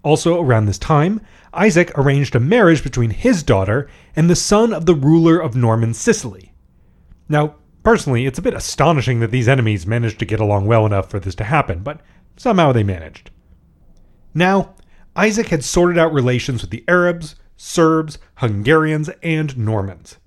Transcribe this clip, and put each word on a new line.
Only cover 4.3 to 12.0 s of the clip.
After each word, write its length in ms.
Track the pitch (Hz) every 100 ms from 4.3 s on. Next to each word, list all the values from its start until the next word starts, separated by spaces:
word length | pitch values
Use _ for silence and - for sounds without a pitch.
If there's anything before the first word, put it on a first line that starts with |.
| 170
son 380 | - 208 233
of 100 | 165
the 100 | 165
ruler 460 | 156 139 165 165 165
of 160 | 156 123
Norman 380 | 117 113 113
Sicily. 580 | 113 - - 120 95 - _ _ _ _ _ _ - -
Now, 240 | 151 151 - _ _
personally, 440 | 220 226 143 120 135
it's 120 | 151
a 40 |
bit 100 | 226
astonishing 680 | - - - 151 151 120 117
that 100 | 113
these 180 | 127 113
enemies 380 | 135 110 104 85
managed 320 | 117 117 -
to 80 | 113
get 140 | 107
along 260 | 107 101 101
well 180 | 117
enough 240 | 107 101 92
for 100 | 101
this 160 | 95 -
to 80 |
happen, 380 | 104 156 - 87
but 180 | 110 151